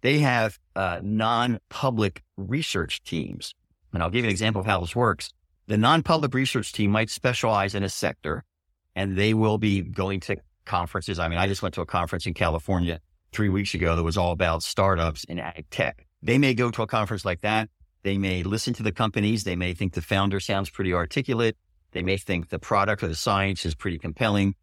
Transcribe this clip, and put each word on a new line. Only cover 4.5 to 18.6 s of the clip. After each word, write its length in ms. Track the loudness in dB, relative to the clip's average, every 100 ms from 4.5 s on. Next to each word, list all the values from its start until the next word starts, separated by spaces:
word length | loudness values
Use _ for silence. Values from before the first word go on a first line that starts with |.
| 0
of 60 | 0
how 140 | 0
this 160 | 0 0
works. 360 | 0 0 -6 _ _ _ -2
The 100 | 2
non-public 560 | 4 4 4 2 2
research 380 | 0 0 -2 -6
team 180 | -2 2
might 200 | 2 0
specialize 640 | 0 -2 0 2 2 2
in 80 | -2
a 60 | -4
sector, 560 | -2 -4 -4 -6 -6 -8 _ _ _ _
and 220 | -6 -2 2
they 180 | 2
will 240 | 4 4 4
be 240 | 2 2
going 380 | 0 -2 -2 -2
to 160 | -4 -6 -6 _
conferences. 540 | -4 -4 -2 -4 -4 -2
I 100 | 0
mean, 100 | 0
I 80 | 0
just 160 | 0
went 120 | -4
to 60 | -6
a 60 | -2
conference 400 | -2 -2 -4 -6
in 80 |
California 640 | 0 0 0 0 0 0 -4 _ _ _
three 160 | -2 0
weeks 260 | 2 -2
ago 220 | 0 2 2
that 60 |
was 140 | 2 0
all 160 | 0
about 300 | 2 0 0
startups 600 | -2 2 2 4 2 -2 -8
and 120 | -8
ag 260 | -8 -10 -12
tech. 360 | -2 -2 -2 _ _
They 160 | 0 4
may 160 | 4
go 160 | 4 0
to 120 | 0
a 40 | -2
conference 380 | 0 -2 -2
like 160 | -4 -2
that. 280 | 0 0 0 _ _ _
They 160 | -2 0
may 240 | 0 0
listen 320 | 0 -2